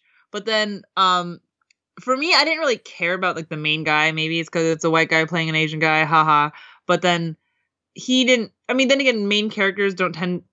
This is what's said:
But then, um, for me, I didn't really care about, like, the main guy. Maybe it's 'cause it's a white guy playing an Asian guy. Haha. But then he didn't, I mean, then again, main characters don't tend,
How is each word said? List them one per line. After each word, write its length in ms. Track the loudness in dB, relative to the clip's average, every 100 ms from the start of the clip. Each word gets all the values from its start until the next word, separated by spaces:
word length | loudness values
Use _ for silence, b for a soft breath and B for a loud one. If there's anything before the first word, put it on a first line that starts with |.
| _ _ _
But 140 | -10 -2
then, 380 | -2 -2 -6 -8 0
um, 420 | 2 2 -2 -10 _ _ _ _ _ -12
for 160 | -4 -2
me, 160 | 2 2
I 80 |
didn't 160 | 2 0
really 180 | -2 -2
care 360 | -6 -6 -4
about, 240 | -2 -2 -4
like, 120 | -8
the 80 | -6
main 280 | -4 -2 0
guy. 260 | 2 2
Maybe 300 | 0 -4 -4
it's 80 | -4
'cause 140 | -2
it's 200 | 0 0
a 60 | 2
white 200 | 2 2
guy 140 | 2 0
playing 220 | -2 -2
an 80 | -2
Asian 240 | -2 0
guy. 240 | 2 2
Haha. 460 | 4 4 4 4 2 B B B -2
But 160 | 0
then 360 | 2 0 -2 -8 _ _ _ _ _ -14
he 280 | -2 2
didn't, 280 | 4 2 0 _ -4
I 40 |
mean, 140 | 0 2
then 140 | 2
again, 260 | 2 0 0
main 220 | 0 -2
characters 440 | -2 -2 0 -4 -2
don't 180 | -4
tend, 300 | -2 -4 -4 -8